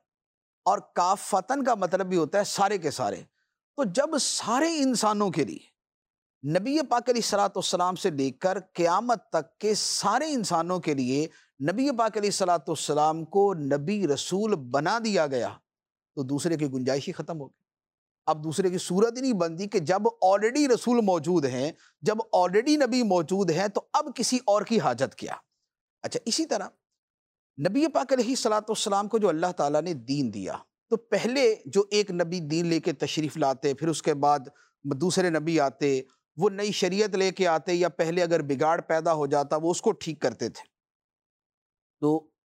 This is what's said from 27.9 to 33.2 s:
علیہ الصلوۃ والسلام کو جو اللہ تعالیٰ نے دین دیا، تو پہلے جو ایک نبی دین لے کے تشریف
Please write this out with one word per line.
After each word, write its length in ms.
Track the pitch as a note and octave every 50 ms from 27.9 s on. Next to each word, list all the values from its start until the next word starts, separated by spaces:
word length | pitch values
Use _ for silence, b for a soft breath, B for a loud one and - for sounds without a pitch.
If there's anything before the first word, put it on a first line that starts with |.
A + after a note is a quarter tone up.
| - C#4 C#4 - C4+
علیہ 160 | B3+ A#3 A3
الصلوۃ 400 | C4+ - - A#3 G#3+ G#3+ G#3 -
والسلام 400 | A3 - - G#3+ G3 G3 G#3 G#3
کو 100 | - A3+
جو 100 | G#3 F#3+
اللہ 240 | D#3 D#3 F3 F3+ F3
تعالیٰ 260 | - D#3 C#3+ D3 D3+ D#3+
نے 120 | F3+ F3
دین 400 | C3 A2+ A#2+ C#3 C#3+ C#3 A#2 G2+
دیا، 220 | G#2+ F#2+ E2+ - - - _ _ _ _ _
تو 60 | A#3
پہلے 580 | A3 - _ A3 F#3+ - A3 B3+ C#4+ C4 A3+ G#3+ G#3 -
جو 200 | C3+ B2+ G3 G3+ -
ایک 200 | G#3 G#3 G#3 G3+
نبی 300 | F#3 F3 F3 E3 F3 F#3
دین 260 | E3 C#3+ D#3 E3 F3
لے 140 | E3+ E3 D#3+
کے 120 | - F3 D#3
تشریف 440 | - D3+ C#3+ - E3